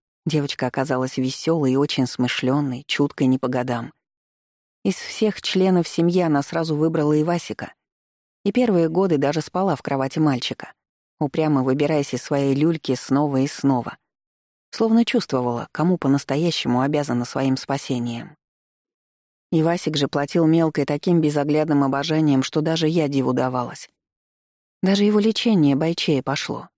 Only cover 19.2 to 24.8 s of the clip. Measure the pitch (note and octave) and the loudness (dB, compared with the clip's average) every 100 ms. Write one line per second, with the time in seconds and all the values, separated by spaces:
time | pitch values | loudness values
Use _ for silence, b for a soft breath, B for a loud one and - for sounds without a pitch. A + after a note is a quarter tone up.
19.2 | _ _ - D#3+ D#3+ F3 D#3+ D3 C3+ C#3+ | _ _ -2 0 2 0 -2 -2 -2 -2
20.2 | C#3+ - D#3 E3 D#3+ D3+ C#3 D3 F#3 E3+ | -2 2 4 4 2 0 -2 -2 2 2
21.2 | D3+ D3 C#3+ D3+ D3+ C#3+ C#3 C#3 D#3+ D#3 | 2 0 0 0 2 2 2 0 0 2
22.2 | D#3 C3+ C3 D#3 D#3+ E3 D#3 E3+ D3 C#3 | 2 2 0 -2 -2 0 0 0 0 0
23.2 | B2+ B2+ B2+ B2+ A#2+ - - _ _ _ | 0 0 0 -2 -6 -10 -16 _ _ _
24.2 | _ _ _ _ _ - | _ _ _ _ _ -4